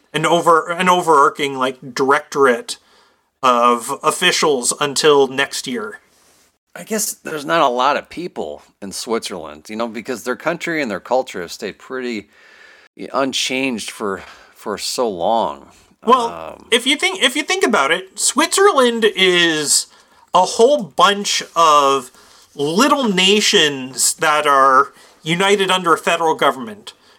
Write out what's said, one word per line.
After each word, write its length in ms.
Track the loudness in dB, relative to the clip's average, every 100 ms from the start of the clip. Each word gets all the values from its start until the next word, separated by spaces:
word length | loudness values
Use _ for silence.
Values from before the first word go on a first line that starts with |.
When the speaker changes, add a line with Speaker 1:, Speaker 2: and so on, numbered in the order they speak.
| _
Speaker 1:
an 100 | -4
over-, 460 | 0 2 4 2 2
an 180 | -2 2
overarching, 680 | 2 4 4 4 2 -4 -2
like, 360 | -4 -4 -8
directorate 840 | -2 2 0 0 2 2 2 -4 -14 _ _ _ _ _ _
of 560 | 0 4 4 2 -2 -4
officials 680 | -2 0 0 2 0 0 -2 -4
until 460 | -4 2 4 4 4
next 400 | 0 -6 -6 -8
year. 340 | -10 -10 -14 _ _ _ _ _ _ _
Speaker 2:
I 100 | -20
guess 280 | -8 -6 -6
there's 320 | -8 -10 -10
not 160 | -2 0
a 60 | 2
lot 280 | 2 0 0
of 120 | -4
people 540 | -12 -12 -10 -10 -12 _ _
in 120 | -14
Switzerland, 760 | -12 -6 -4 -4 -10 -12 -16 -12
you 60 | -8
know, 120 | -8
because 340 | -8 -10 -8
their 120 | -6 -6
country 440 | -4 -6 -6 -4
and 80 | -4
their 100 | -6
culture 400 | -2 -4 -2 -8
have 100 | -12
stayed 260 | -10 -12 -12
pretty 500 | -14 -10 -8 -8 -10 _ _ -20 -20 -20 _ -18 -6
unchanged 800 | -2 -2 -2 -4 -2 -2 -4 -8
for, 280 | -8 -6 -6 -10 -20 -20
for 240 | _ -10 -8
so 300 | -6 -4 -4
long. 600 | -2 0 0 -2 -6 -16 _ _ _
Speaker 1:
Well, 240 | 0 2 0
Speaker 2:
Um, 400 | -8 -14 -18 -4
Speaker 1:
if 160 | -2 0
you 100 | -2
think, 260 | -2 -2
if 140 | -2 -2
you 60 |
think 220 | -4 -2
about 260 | 0 2 0
it, 280 | -2 -6 -6
Switzerland 880 | -4 0 -2 2 4 4 2 2
is 840 | 0 2 2 4 2 0 0 -2 -2 _ _ _ _
a 100 | 0
whole 380 | 2 4 4 4
bunch 600 | -2 2 2 2 -4 -6 -4 2
of 540 | 4 6 4 2 -4 -16 -20 -20 _
little 500 | -6 -2 2 2 2 0
nations 1040 | 0 2 2 2 2 2 -2 -8 -4 -4
that 320 | 0 0 2 2
are 460 | 4 6 4 2 -4 -20 _
united 480 | -4 0 2 2 2
under 220 | 0 0
a 60 | 0
federal 360 | 0 0 0
government, 580 | 2 0 0 -8 -14 -20 -20 _